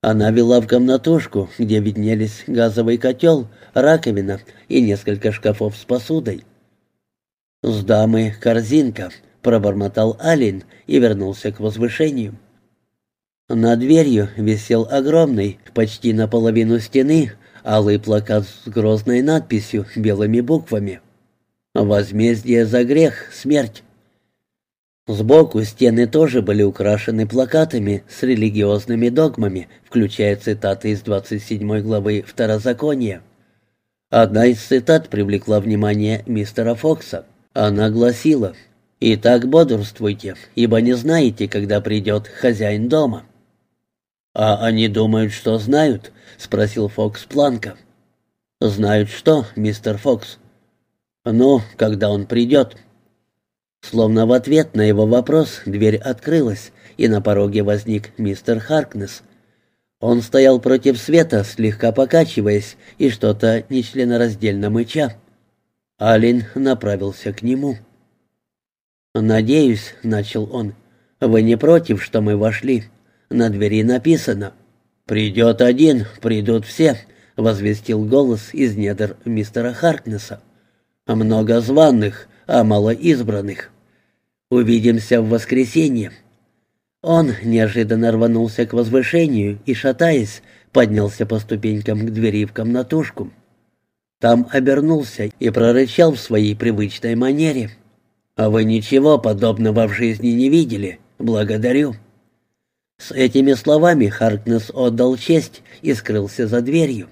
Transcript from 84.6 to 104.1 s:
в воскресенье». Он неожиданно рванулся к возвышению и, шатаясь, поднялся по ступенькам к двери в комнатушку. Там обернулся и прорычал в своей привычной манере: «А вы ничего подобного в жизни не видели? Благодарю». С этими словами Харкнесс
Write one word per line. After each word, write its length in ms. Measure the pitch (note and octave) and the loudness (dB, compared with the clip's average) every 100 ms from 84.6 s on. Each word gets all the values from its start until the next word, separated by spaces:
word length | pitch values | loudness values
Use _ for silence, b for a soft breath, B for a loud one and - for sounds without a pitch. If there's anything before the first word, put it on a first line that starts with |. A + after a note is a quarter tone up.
| A2+ A#2 A2+ A2+ A2 A#2+ | 4 2 2 0 2 0
в 80 | A2 | 2
воскресенье». 800 | A2+ - B2+ B2 D#3+ D#3 A#2+ G#2 - _ _ _ _ _ _ _ _ | -2 0 -2 0 0 0 -2 -6 -12 _ _ _ _ _ _ _ _
Он 300 | E3 E3 D3+ G#2 | 0 2 2 -2
неожиданно 680 | A2 A2+ A2 A2+ G#2+ A2+ A#2 | 0 2 2 0 0 0 2
рванулся 540 | A2 A#2 A2+ A2+ G#2+ A#2 | 2 2 2 0 -2 -2
к 80 | |
возвышению 840 | A#2+ A2+ C3 B2 E3+ E3 A#2 G2+ G#2 - | -2 0 0 2 0 0 0 -2 -6 -6
и, 80 | |
шатаясь, 680 | A#2+ C#3 C3 E3+ D3+ G#2+ - b b b | -4 -2 0 2 0 -2 -10 b b b
поднялся 540 | B2+ A#2 G#2+ G2+ - G#2+ | 0 2 2 -2 -4 -4
по 140 | A2 | -4
ступенькам 640 | G#2+ G#2+ A2 G#2 G#2 G#2+ A2+ | -4 -6 -4 -4 -4 -4 -4
к 40 | |
двери 340 | A2 A2 G#2 G#2 | -2 -2 0 -4
в 80 | |
комнатушку. 800 | - A2+ B2 B2+ D#3 D3 - F#2 _ _ _ _ _ _ _ _ _ | -4 -4 -2 -2 -2 -4 -8 -14 _ _ _ _ _ _ _ _ _
Там 280 | A#2+ A#2 B2 | 2 2 2
обернулся 800 | C#3 C3 C#3 D3+ D#3+ B2 - G#2+ - | 0 2 2 2 0 -4 -8 -10 -4
и 100 | A#2+ | -4
прорычал 640 | A2 A#2 A#2+ C3 - E3 | 2 2 4 2 4 2
в 60 | C3 | 2
своей 360 | - A2 G#2 G#2 | -2 0 0 0
привычной 600 | A#2 G#2 G#2 - A#2 A#2 | -2 -2 -4 -6 -6 -2
манере: 560 | B2+ C#3+ D#3+ C3+ A2 A2 _ _ _ _ _ - | 0 0 0 -2 -6 -12 _ _ _ _ _ -2
«А 140 | G#2+ | 0
вы 140 | A2 | 2
ничего 540 | A2 A2 G#2+ C3+ D3 D3 | 2 0 2 2 4 4
подобного 720 | A#2 G#2 A2+ G#2+ A2 G#2+ A2 | 2 0 -2 0 0 2 0
в 60 | |
жизни 360 | G#2 A#2 G#2+ A#2+ | 0 -2 -2 -2
не 200 | A#2 C3 | 0 4
видели? 500 | D#3+ C#3 G#2+ G2 F2 _ _ | 4 2 -4 -8 -12 _ _
Благодарю». 760 | A#2 G#2+ G#2 G#2+ A#2+ C3 D3 G#2+ _ _ _ _ _ _ _ _ _ _ | -4 -2 -2 -2 0 0 -2 -6 _ _ _ _ _ _ _ _ _ _
С 120 | - | -12
этими 420 | - C3 C3 C3+ | 0 2 4 2
словами 540 | B2+ - D3+ E3+ E3 | 2 2 4 4 4
Харкнесс 640 | G#2+ | 0